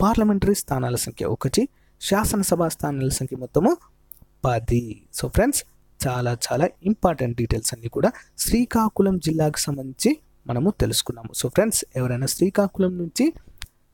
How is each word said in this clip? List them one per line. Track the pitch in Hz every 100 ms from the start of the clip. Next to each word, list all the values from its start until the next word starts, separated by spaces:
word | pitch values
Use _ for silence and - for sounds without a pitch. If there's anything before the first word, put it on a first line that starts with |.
parliamentary | 196 226 214 202 185
స్థానాల | 202 - 135 123 120
సంఖ్య | - -
ఒకటి, | 107 113 135 - 262 _ _ _
శాసనసభ | - 196 214 208 190 170 165
స్థానాల | - 151 139 131
సంఖ్య | 135 131 131
మొత్తము | 127 139 208 349 _ _ _ - - _
పది. | 135 120 117 120 117 107 -
So | - 131
friends, | - 240 - - _ _ - 143
చాలా | 123 123 117 -
చాలా | 123 175 -
important | 185 220 185 147 123 120
details | 117 117 -
అన్నీ | 117 117
కూడా | - 175 - - -
శ్రీకాకుళం | - 233 247 233 220 - 196 185
జిల్లాకు | 160 160 151 147
సంబంధించి | - 139 131 131 226 302 _ _ -
మనము | 123 170 -
తెలుసుకున్నాము. | 117 - - 117 117
So | - 131
friends, | - 220 - - 131
ఎవరైనా | 127 120 135
శ్రీకాకుళం | - 185 202 202 - 185 180
నుంచి | 170 - 285 - - - - _ _